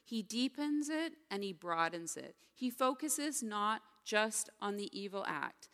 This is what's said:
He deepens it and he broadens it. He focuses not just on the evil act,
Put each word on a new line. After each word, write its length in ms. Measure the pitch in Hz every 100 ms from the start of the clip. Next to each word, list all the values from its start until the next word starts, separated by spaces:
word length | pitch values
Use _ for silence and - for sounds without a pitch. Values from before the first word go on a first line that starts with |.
He 200 | - 226
deepens 640 | 185 226 262 - 294 294 294
it 280 | 311 330 - -
and 140 | 196
he 80 | 196
broadens 640 | 165 175 165 165 170 165 139
it. 220 | 139 - _
He 160 | - 254
focuses 760 | 240 262 262 302 294 294 262
not 400 | 220 208 208 220 - _ -
just 440 | 214 220 - - -
on 180 | 202 202
the 120 | 202 190
evil 280 | 196 196 -
act, 420 | 151 - - -